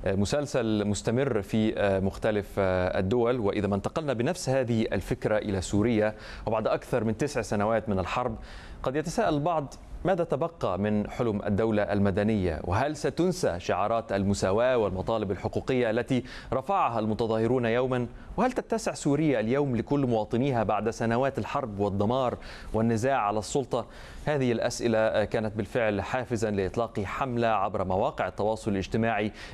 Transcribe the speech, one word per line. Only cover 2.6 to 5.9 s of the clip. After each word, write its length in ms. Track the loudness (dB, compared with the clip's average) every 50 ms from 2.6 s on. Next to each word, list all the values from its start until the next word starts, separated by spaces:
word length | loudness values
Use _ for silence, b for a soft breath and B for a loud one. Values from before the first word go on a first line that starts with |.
| 2 2 2 2 2 0 0 0 0 0 2 2 2 2 0 0
وإذا 280 | 0 0 0 0 0 0
ما 80 | 0
انتقلنا 380 | 0 -2 -2 -4 -4 -2 -2 -2
بنفس 360 | 0 0 -2 -2 -2 -2 0
هذه 320 | 0 0 2 2 0 0
الفكرة 560 | 0 0 -2 -4 -2 -4 -6 -2 0 2 2 2
إلى 240 | 2 0 -2 -2
سوريا 540 | -2 0 2 2 4 4